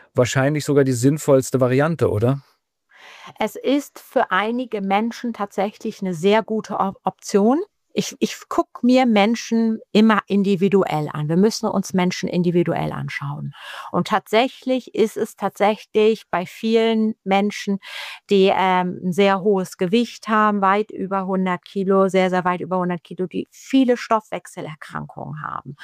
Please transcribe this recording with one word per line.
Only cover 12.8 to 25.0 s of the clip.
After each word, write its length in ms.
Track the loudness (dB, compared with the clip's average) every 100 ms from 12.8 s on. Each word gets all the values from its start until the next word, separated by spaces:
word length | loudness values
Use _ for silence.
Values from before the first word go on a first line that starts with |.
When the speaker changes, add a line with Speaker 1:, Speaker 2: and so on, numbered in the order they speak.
| -4
Speaker 2:
anschauen. 600 | -6 -8 -8 -8 -8 -10 -12 -16 -16 -6
Und 160 | -4 -2
tatsächlich 880 | -2 0 0 0 -2 -4 -4 -4
ist 220 | -2 -2 -2
es 180 | -8
tatsächlich 960 | -6 -6 0 0 0 -2 2 2 2 -4
bei 160 | -8 -6
vielen 680 | -6 -2 2 2 2 0 -2
Menschen, 560 | -2 0 0 -4 -6 -6 -6 -16 -16 -12 0
die, 220 | 4 4
ähm, 460 | 4 2 2 0 -4
ein 100 | -4
sehr 280 | 2 2 2
hohes 380 | 2 0 -2 -4
Gewicht 500 | 0 0 0 -6 -2
haben, 320 | 0 2 2
weit 320 | 2 0 -2
über 340 | -6 -6 -4 -2
hundert 380 | -2 0 -4
Kilo, 420 | -6 -4 0 2 4
sehr, 240 | 2 2
sehr 140 | 0
weit 160 | 0 -2
über 180 | -4 -4
hundert 240 | -2 -4
Kilo, 240 | -8 -10 -8
die 220 | -6 -10
viele 460 | -12 0 2 4 2
Stoffwechselerkrankungen 1500 | 0 -2 -2 -12 -12 -12 -12 -12 -12 -12